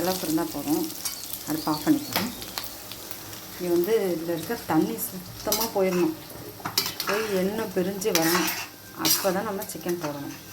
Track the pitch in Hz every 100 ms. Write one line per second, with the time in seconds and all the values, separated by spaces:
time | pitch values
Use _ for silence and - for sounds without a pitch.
0 | 175 185 160 160 160 147 139 170 160 -
1 | - - - - - 156 - 151 - 285
2 | - - 214 - - - - - - -
3 | - - - - - - 180 170 180 220
4 | 190 170 165 165 165 240 - 160 196 226
5 | - 185 - - - 214 226 202 190 180
6 | 160 160 - - - - - - - -
7 | - 202 214 190 190 220 214 190 180 202
8 | 208 175 165 175 160 - - - - -
9 | 165 - 196 180 220 196 - 175 175 175
10 | 156 143 139 - -